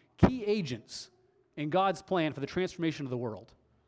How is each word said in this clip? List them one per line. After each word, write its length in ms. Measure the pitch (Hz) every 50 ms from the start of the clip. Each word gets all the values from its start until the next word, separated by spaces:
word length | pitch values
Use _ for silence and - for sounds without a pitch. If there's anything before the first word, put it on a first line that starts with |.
| _ _ _ -
key 260 | - - 262 254 208
agents 680 | 208 208 220 175 143 127 104 - - - - - - _ _ _ _ _ _ _ _ _
in 140 | - 147 151
God's 320 | 143 180 190 196 185 -
plan 300 | - - 190 180 160 156
for 80 | 127 143
the 60 | 135
transformation 600 | 135 - 180 185 170 - - 165 160 147 - 147
of 40 | 131
the 60 | 127
world. 380 | 123 123 117 104 92 113 - - _ _ _ _ _ _